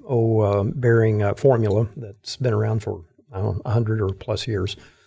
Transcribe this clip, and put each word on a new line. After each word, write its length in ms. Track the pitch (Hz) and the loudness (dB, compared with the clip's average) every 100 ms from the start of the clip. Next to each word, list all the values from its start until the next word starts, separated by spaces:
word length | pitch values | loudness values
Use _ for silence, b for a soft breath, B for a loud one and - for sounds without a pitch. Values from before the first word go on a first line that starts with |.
| - | -2
oh, 340 | 123 113 110 | 0 2 2
uh, 240 | 104 101 | 2 2
bearing, 580 | 101 139 123 117 110 104 | 0 0 4 4 4 2
uh, 100 | 101 | 0
formula 540 | 98 139 120 107 101 113 - | 2 4 4 2 2 0 -6
that's 400 | 110 101 - - | -16 -16 -14 -4
been 160 | 123 | -2
around 300 | 104 110 110 | 0 0 -2
for, 200 | 107 92 87 _ _ | -4 -10 -12 _ _
I 60 | 95 | -6
don't 180 | 107 98 | -4 -4
know, 60 | |
a 60 | - | -2
hundred 320 | 113 107 110 | 0 0 0
or 80 | 98 | -2
plus 360 | 95 - 104 - | -4 -6 -6 -4
years. 300 | 104 90 - b b | -4 -4 -8 b b